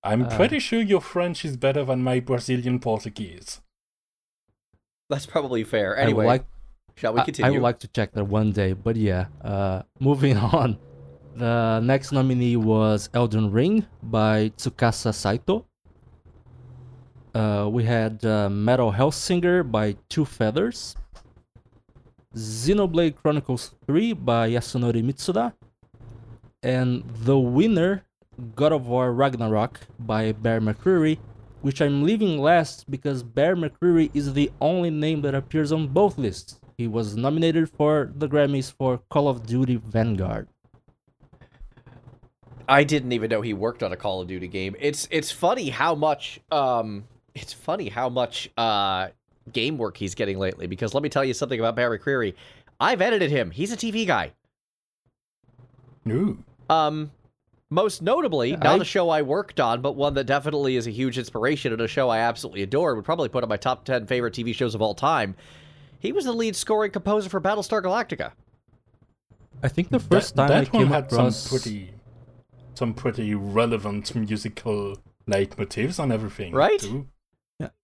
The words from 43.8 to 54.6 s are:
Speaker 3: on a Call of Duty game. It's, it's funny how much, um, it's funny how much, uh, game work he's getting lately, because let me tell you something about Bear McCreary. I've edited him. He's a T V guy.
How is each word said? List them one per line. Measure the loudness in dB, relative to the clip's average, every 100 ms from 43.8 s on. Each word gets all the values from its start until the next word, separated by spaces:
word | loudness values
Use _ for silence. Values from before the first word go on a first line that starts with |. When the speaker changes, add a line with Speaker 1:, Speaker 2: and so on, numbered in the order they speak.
Speaker 3:
on | -6
a | -4
Call | -4 -4
of | -6
Duty | -8 -6
game. | -6 -6 -4
It's, | -4 -4 -4
it's | -4 -4
funny | -2 0 0 -4
how | -2 -2
much, | 0 0 -2 -6 -18 _
um, | -2 0 0 -4 -10 -14 _ _
it's | -18 -16
funny | -14 -6 -6 -6
how | -4 -2
much, | 0 -2 -4 -10 -2
uh, | 0 2 0 -2 -4 _ _ _ -8
game | -4 -4 -4
work | -6 -6
he's | -8
getting | -4 -4 -2
lately, | -4 -4 -8
because | -6 -4
let | -2
me | -2
tell | -2
you | -2
something | -2 -4 -2
about | -2
Bear | 0 -2 -2
McCreary. | -2 -2 -2 -6 -20 -20 _ _
I've | 0 2
edited | 2 2 0
him. | 0 -2
He's | -4 -6
a | -4
T | -4
V | -4
guy. | 0 0 -2 _ _ _